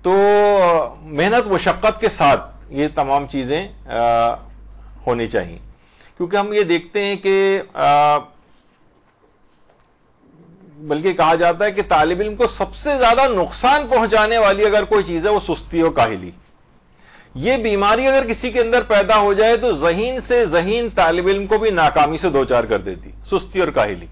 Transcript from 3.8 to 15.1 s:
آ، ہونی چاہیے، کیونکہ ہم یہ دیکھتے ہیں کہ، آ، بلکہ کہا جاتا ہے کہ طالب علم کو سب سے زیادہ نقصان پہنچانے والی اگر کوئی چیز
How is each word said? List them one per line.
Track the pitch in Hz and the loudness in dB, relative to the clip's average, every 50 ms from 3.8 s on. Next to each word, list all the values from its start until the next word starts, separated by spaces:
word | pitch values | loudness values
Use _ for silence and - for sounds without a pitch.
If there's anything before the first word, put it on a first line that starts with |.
| - | -16
آ، | 131 120 113 117 117 117 117 117 117 113 - - - - - - - - - - - - - - | -8 -4 -2 0 2 2 2 2 0 -2 -4 -12 -20 -20 -20 -20 -20 -20 -20 -20 -20 -20 -10 -4
ہونی | 127 120 117 113 | -4 -2 -2 -4
چاہیے، | 110 - 104 90 85 82 - - - - _ _ _ _ _ - - _ | -4 -4 -4 -4 -6 -14 -18 -20 -20 -20 _ _ _ _ _ -20 -20 _
کیونکہ | _ 180 170 196 | _ -6 -4 -2
ہم | 202 202 208 208 | -4 -2 -2 0
یہ | 208 | -2
دیکھتے | 202 165 170 165 170 - - 208 202 | 0 0 0 -2 -4 -6 -6 -4 -4
ہیں | 202 202 | -4 -6
کہ، | 190 190 190 190 196 196 190 196 196 180 - _ | -4 -2 0 0 2 2 0 0 -2 -6 -10 _
آ، | - 143 143 143 147 147 147 147 147 147 - _ - _ _ _ _ _ _ _ _ _ _ _ _ _ _ _ _ _ _ _ _ _ _ _ _ _ _ _ _ _ _ _ _ _ _ _ _ _ _ _ _ - - - _ - - - | -2 0 2 4 4 4 2 2 0 -2 -8 _ -20 _ _ _ _ _ _ _ _ _ _ _ _ _ _ _ _ _ _ _ _ _ _ _ _ _ _ _ _ _ _ _ _ _ _ _ _ _ _ _ _ -20 -20 -20 _ -20 -20 -20
بلکہ | - 151 151 147 151 165 190 175 | -18 -6 -4 -4 -2 -2 -2 0
کہا | - 160 160 170 | 2 2 2 4
جاتا | 165 175 175 170 165 208 | 4 2 2 2 2 -2
ہے | 208 | -2
کہ | 190 202 202 | -2 -4 -2
طالب | - 180 156 151 160 175 175 | 0 2 2 2 0 0 -4
علم | 208 214 214 | -4 -6 -2
کو | 208 240 | -2 -2
سب | 226 - - 202 - - | -2 -2 -6 -8 -8 -8
سے | - - 294 285 | -8 -4 -4 0
زیادہ | 269 247 226 240 247 269 262 | 2 2 4 4 4 2 2
نقصان | 226 190 165 - - - - 247 277 302 294 | 0 -2 -2 -4 -4 -2 0 2 2 2 0
پہنچانے | 226 262 240 226 208 208 220 214 214 226 | 0 0 0 2 2 2 2 2 2 2
والی | 233 220 196 196 196 214 | 2 2 2 2 2 2
اگر | 208 202 208 202 | 2 2 0 0
کوئی | - 214 208 190 | 2 0 0 0
چیز | 160 | 0